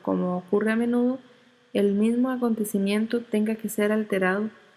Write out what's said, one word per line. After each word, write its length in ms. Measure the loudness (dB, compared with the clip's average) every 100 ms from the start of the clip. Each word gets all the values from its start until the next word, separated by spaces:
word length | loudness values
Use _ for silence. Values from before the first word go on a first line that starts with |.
como 340 | -4 -2 -2 -4
ocurre 360 | -2 0 0
a 40 | 0
menudo, 420 | 0 2 0 -2 -10 -20 _ _ _
el 220 | 0 2
mismo 360 | 2 2 2 0
acontecimiento 920 | 0 0 0 -2 -2 0 0 0 -4
tenga 340 | -2 0 0 -2
que 120 | -4
ser 220 | -2 0
alterado 600 | 0 0 0 2 0 -4 -8 -20